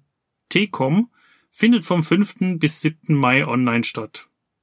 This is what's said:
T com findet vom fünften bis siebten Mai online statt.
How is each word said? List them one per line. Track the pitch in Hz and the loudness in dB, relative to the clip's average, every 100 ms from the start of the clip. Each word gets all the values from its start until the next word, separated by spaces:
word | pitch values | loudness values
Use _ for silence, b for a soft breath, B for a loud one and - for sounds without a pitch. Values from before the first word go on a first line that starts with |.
| _ _ _ _ - | _ _ _ _ -4
T | 185 202 | -2 -2
com | - 135 175 240 b b b b | -2 0 0 0 b b b b
findet | - 226 240 | 0 2 2
vom | 165 175 | 2 -2
fünften | 160 180 202 - 185 170 | 2 2 0 -2 -4 0
bis | 151 - | -2 -2
siebten | 156 156 - | -4 -4 -2
Mai | 147 131 131 147 | 0 2 0 0
online | 123 127 117 | 0 0 0
statt. | 117 - 107 - - _ _ _ | -2 -6 -12 -14 -20 _ _ _